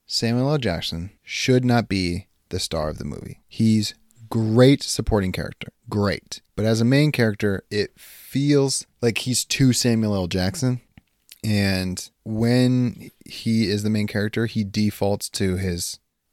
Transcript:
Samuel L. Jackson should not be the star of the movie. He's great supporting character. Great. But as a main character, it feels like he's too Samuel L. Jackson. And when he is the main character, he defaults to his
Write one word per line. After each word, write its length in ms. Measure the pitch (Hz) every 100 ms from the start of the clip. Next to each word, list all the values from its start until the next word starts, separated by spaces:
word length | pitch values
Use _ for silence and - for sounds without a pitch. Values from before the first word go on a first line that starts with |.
| -
Samuel 440 | - 117 120 135
L. 80 | 151
Jackson 520 | 117 82 - 82 90 -
should 420 | - - - 127
not 240 | 123 120 107
be 380 | 101 90 90 - _ -
the 100 | 92
star 280 | - 80 78
of 80 | 76
the 60 | 73
movie. 340 | - - - _
He's 460 | - 113 110 104 - _ _ -
great 540 | 113 110 113 127 139
supporting 500 | - - 117 107 95
character. 360 | 90 - - - - -
Great. 540 | 101 101 90 - - _ -
But 100 | 107
as 140 | 113
a 20 |
main 260 | 117 139 151
character, 540 | 143 113 101 104 98 -
it 280 | 104 98 _
feels 880 | - - - - 143 143 139 - - _
like 180 | 120 107
he's 260 | - 120 -
too 260 | - 135
Samuel 420 | 117 123 117 107
L. 120 | 101 90
Jackson. 560 | 92 92 95 127 123 - _ _ _ - -
And 680 | 110 104 101 95 92 90 - _
when 840 | - 110 117 123 127 127 123 - - -
he 440 | - - - 113 113
is 140 | 104
the 80 | 104
main 160 | 107 104
character, 400 | 104 104 110 113
he 180 | -
defaults 640 | 101 104 107 - 101 101 -
to 260 | - 98 92
his 420 | 95 87 - - _ _ _